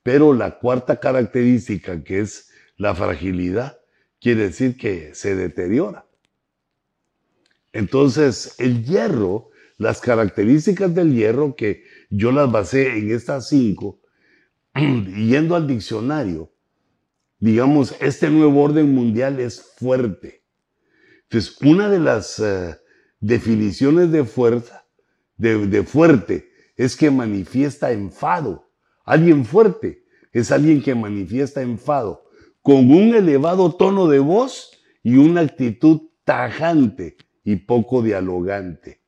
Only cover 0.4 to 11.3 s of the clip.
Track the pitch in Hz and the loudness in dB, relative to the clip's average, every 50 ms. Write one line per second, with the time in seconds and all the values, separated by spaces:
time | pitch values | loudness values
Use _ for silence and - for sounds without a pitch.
0.4 | 104 90 - - - 120 127 127 - - 147 - - 139 131 131 120 101 - 127 | 0 -4 -8 -6 -4 -2 -2 -2 -2 -4 -4 -2 -2 -2 0 0 -2 -2 -2 0
1.4 | 120 123 123 117 - - 107 87 - - 90 82 73 - 95 98 107 101 - - | 2 2 2 0 -2 -6 -8 -8 -8 -12 -12 -12 -10 -6 -6 -6 -6 -6 -10 -18
2.4 | _ _ _ _ _ _ _ _ 98 104 95 85 101 98 90 73 82 95 92 87 | _ _ _ _ _ _ _ _ -4 -4 -4 -2 -4 -6 -6 -6 -6 -6 -6 -4
3.4 | 90 90 92 110 127 135 - _ _ _ _ _ _ _ _ _ - 120 120 110 | -4 -4 -4 -6 -6 -8 -14 _ _ _ _ _ _ _ _ _ -2 -2 0 0
4.4 | 107 95 80 - 131 127 120 - - 107 95 85 78 - - - - 101 98 95 | -2 -4 -4 -4 -4 -4 -4 -6 -8 -8 -8 -8 -12 -18 -20 -8 -6 -6 -4 -4
5.4 | 92 85 - - 90 90 104 135 185 208 175 - _ _ _ _ _ _ _ _ | -6 -6 -6 -8 -6 -2 -2 -2 -2 -4 -10 -16 _ _ _ _ _ _ _ _
6.4 | _ _ _ _ _ _ _ _ _ _ _ _ _ _ _ _ _ _ _ _ | _ _ _ _ _ _ _ _ _ _ _ _ _ _ _ _ _ _ _ _
7.4 | _ _ _ _ _ _ - - 104 87 - 135 143 139 117 151 151 139 107 - | _ _ _ _ _ _ -8 -8 -8 -2 0 2 2 2 2 2 0 0 0 -4
8.4 | - - - - 120 127 123 117 113 127 180 - 226 220 170 120 101 90 95 113 | -12 -16 -10 -4 -2 -2 -2 -2 -4 -2 -2 -2 -2 -2 -2 -2 -2 -2 -4 -6
9.4 | - _ _ _ _ _ _ _ 107 113 110 - - 123 120 110 113 95 - - | -10 _ _ _ _ _ _ _ -4 -4 -4 -4 -2 -2 0 0 0 -2 -2 -2
10.4 | 101 110 135 156 151 214 190 185 202 180 165 185 175 160 135 117 107 107 | 2 2 2 2 2 0 -2 0 -2 -2 0 0 2 2 2 2 0 0